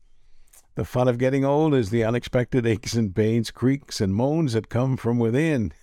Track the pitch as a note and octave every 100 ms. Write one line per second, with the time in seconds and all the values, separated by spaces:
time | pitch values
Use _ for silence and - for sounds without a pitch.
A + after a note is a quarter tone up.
0 | - - - - - - - - - B2+
1 | B2+ A#2+ C3 C3+ C3+ C#3+ D#3 C#3 G2+ A#2
2 | A2 A#2+ - B2+ B2 C3+ A#2 G#2+ - A#2
3 | A2 F2+ G#2+ A#2 A2 - B2+ C#3 - -
4 | G2+ G2 C3 D#3 D#3 A2+ - - C3 B2
5 | A#2 A#2+ A#2 A#2+ D#3+ C#3+ G2 -